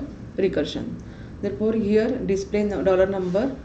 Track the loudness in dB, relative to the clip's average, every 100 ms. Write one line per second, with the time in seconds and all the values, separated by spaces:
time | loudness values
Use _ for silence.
0 | 0 -10 -8 0 2 2 -2 -4 -6 -8
1 | -12 -14 -14 -6 -6 0 0 2 4 4
2 | 4 0 0 -2 0 0 0 2 4 4
3 | 4 2 0 0 0 -4